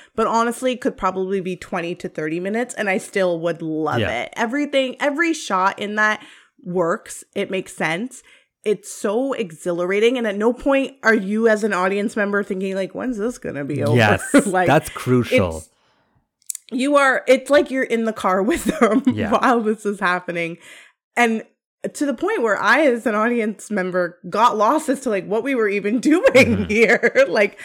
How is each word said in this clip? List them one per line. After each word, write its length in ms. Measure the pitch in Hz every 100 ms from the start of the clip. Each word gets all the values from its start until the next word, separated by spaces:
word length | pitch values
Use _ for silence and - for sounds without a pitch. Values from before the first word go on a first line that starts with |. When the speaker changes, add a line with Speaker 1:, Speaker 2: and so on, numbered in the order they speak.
| - -
Speaker 1:
but 120 | 214
honestly 480 | 226 233 233 254 247
could 200 | 247 -
probably 420 | 190 185 190 196
be 140 | 180 175
twenty 400 | - 185 170 175
to 140 | 180
thirty 300 | - 156 165
minutes, 320 | 190 220 247 -
and 140 | 208
I 80 | 190
still 420 | - 202 185 165
would 220 | 170 160
love 380 | 160 156 151 143
Speaker 2:
Yeah. 220 | 95 117
Speaker 1:
it. 100 | 110 -
Everything, 600 | 226 277 285 269 262 233
every 340 | 285 285 339
shot 460 | 320 - 190 190 -
in 160 | 208 214
that 260 | 214 208 - - _ _
works. 640 | - 180 165 208 - - -
It 160 | 202 202
makes 240 | 190 -
sense. 480 | - 165 170 247 - _ _ _ _
It's 280 | 208 190 -
so 400 | - 214 220 269
exhilarating, 840 | - 190 156 180 175 180 196 226 254
and 80 | 220
at 100 | 202
no 160 | 220
point 440 | 247 285 269 262 -
are 140 | - 226
you 320 | 190 214 226
as 160 | 214
an 100 | 220
audience 420 | 180 190 202 202 220
member 280 | 202 202
thinking, 320 | 202 190 190 190
like, 180 | 185
"When's 240 | 180 233 220
this 220 | 226 247
gonna 260 | - 139 143
be 180 | 143
over?" 140 | 143 120
Speaker 2:
Yes, 240 | 107 101 -
Speaker 1:
<laughs> 120 | 277 202
Like, 220 | 185 170
Speaker 2:
that's 220 | 151 -
crucial. 680 | - 127 127 117 254 90 80
Speaker 1:
it's, 120 | - _ _ _ _ _ _ _ - - -
you 240 | 262 269 285
are, 280 | 269 247 -
it's 220 | 262 262
like 220 | 285 285
you're 100 | 262
in 220 | 254 233 226
the 80 |
car 300 | 220 202 185
<laughs> 80 | 202
with 140 | 339 -
them 360 | - 220 220 -
Speaker 2:
Yeah. 240 | 214 -
Speaker 1:
while 300 | 233 226 240
this 220 | 214 214
is 160 | 202 202
happening. 580 | 185 180 180 170 165 170 - - - _ _ -
And 260 | 240 226 - _ _ _ 196
to 120 | - 285
the 80 |
point 300 | 240 359 440
where 180 | 226 196
I, 220 | 202 254
as 240 | 311 240 233
an 80 | 208
audience 560 | 220 240 220 202 -
member, 480 | 202 180 180 175 - 180
got 260 | 208 233 214
lost 320 | 208 277 214
as 120 | 277
to, 80 | 254
like, 160 | 196 165
what 160 | 214
we 120 | 247 262
were 120 | 208
even 320 | 202 202 233
<laughs> 120 | 302
doing 100 | 320 523
Speaker 2:
Mm-hmm. 320 | 254 240 208 190
Speaker 1:
here. 600 | 214 208 233 233 - 269
<laughs> 20 |
Like, 320 | 220 208 -